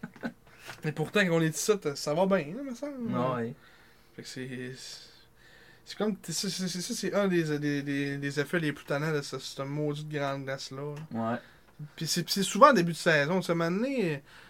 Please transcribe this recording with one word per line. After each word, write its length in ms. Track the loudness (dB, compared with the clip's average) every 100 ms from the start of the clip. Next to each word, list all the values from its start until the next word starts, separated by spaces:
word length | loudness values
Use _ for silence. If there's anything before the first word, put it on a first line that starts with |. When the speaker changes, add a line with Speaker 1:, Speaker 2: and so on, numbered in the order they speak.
| -16 -10 -10 -10 -20 -20 -18 -8
Speaker 1:
Et 60 | -6
pourtant, 280 | -2 0 2
quand 160 | 4 4
on 40 |
est 160 | 2 0
ici, 160 | 0 2 0
ça 200 | -4 -2
va 120 | 2 4
bien, 120 | 2 0 -8
là, 60 | -8
me 60 |
semble. 420 | -8 -8 -6 -4 0
Speaker 2:
Ouais. 380 | 0 0 -4 -6 -18 -20 -20 -20 -20 -16
Speaker 1:
Fait 60 |
que 60 | -12
c'est, 440 | -10 -10 -8 -10 -12 -14 -16 -18 -20 -20 _ -20 -20 -20 -20
c'est 120 | -14 -4
comme, 180 | -2 -2
c'est, 100 | -6
c'est, 160 | -4 -4 -4 -4
c'est, 120 | -4
c'est 340 | -6 -4 -2
un 140 | 0 2
des, 300 | 2 2 0
des, 240 | 0 -2
des, 340 | -2 -2 -2 -2
des 220 | -4 -2
effets 180 | 0 0
les 140 | -2
plus 120 | -4
tannants 280 | -4 -2 0
de 100 | -2
ce, 160 | -2 -8
ce 240 | -10 -8
maudit 420 | -6 -2 -2 -2 -4
grande 380 | -4 -2 -2
glace-là, 500 | -4 -6 -8 -8 -8 -8 -8
là. 200 | -2 -2
Speaker 2:
Ouais. 60 | -2 -6 -20 -20 -16 -14
Speaker 1:
Puis 120 | -6 -2
c'est, 160 | -2
puis 80 | 0
c'est 80 | 0
souvent 280 | 2 8 10
en 20 |
début 200 | 10 4
de 40 | 2
saison. 420 | 4 4 4 2
Tu 60 | 2
sais, 60 |
à 20 |
un 40 | 2
moment 120 | 2
donné, 520 | 0 0 0 0 -2 -8 -20